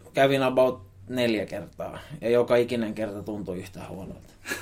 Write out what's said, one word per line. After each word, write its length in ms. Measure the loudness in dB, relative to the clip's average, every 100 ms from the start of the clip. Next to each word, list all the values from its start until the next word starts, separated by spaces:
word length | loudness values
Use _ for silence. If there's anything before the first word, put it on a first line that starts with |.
| -8
Kävin 280 | 2 4 4
about 400 | 2 4 4 2 -10 -20 -8
neljä 380 | 0 2 2 -2
kertaa 520 | -6 -10 -10 -10 -10 -14 -6
ja 100 | 2
joka 260 | 4 6 4
ikinen 380 | 4 0 -2
kerta 280 | -4 -6 -6
tuntui 360 | -8 -8 -6 -8
yhtä 300 | -8 -14 -12
huonolta. 440 | -12 -12 -14 -18 -18 -10 -10